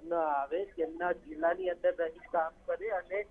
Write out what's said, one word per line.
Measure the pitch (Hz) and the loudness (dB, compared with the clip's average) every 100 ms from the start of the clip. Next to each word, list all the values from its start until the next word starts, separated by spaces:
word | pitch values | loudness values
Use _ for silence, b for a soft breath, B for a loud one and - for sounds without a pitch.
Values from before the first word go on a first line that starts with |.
| 160 | -2
ન | |
આવે, | 170 156 143 139 165 | 2 2 2 0 -2
તેમના | 196 - 160 165 175 | -2 -2 -4 0 -2
જિલ્લાની | 170 143 156 165 175 185 | -2 -6 0 2 2 0
અંદર | 170 180 175 | 2 2 2
રહી | 165 160 - | 0 -4 -2
કામ | 170 160 - - | 0 0 -2 -4
કરે | 170 214 | -4 -2
અને | 190 175 196 208 | -4 -2 -4 -4